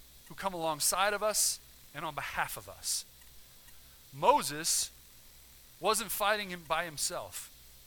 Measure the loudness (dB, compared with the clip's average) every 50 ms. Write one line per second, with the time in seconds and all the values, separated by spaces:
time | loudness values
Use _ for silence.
0 | -20 -20 -20 -20 -18 -16 -12 -6 -6 -4 -4 0 0 0 0 2 2 2 4 4
1 | 4 2 2 2 0 0 2 2 2 2 0 -2 -8 -18 -20 -20 -20 -14 -10 -8
2 | -8 -4 -4 -4 -6 -4 -2 -2 -2 -2 -2 -8 -10 -12 -14 -8 -4 -4 -4 -4
3 | -4 -8 -16 -20 -20 -20 -20 -20 -20 -20 -20 -20 -20 -20 -20 -20 -20 -20 -20 -20
4 | -20 -18 -10 2 6 6 6 6 4 0 -4 -2 0 2 2 2 0 -2 -6 -14
5 | -20 -20 -20 -20 -20 -20 -20 -20 -20 -20 -20 -20 -20 -20 -16 -2 2 2 2 2
6 | 2 -2 -2 2 2 2 2 2 0 -6 -8 -10 -4 -2 0 0 0 -4 -4 -2
7 | -2 -2 -2 -4 -8 -8 -10 -12 -12 -12 -16 -20 -20 -20 -20 -20 -20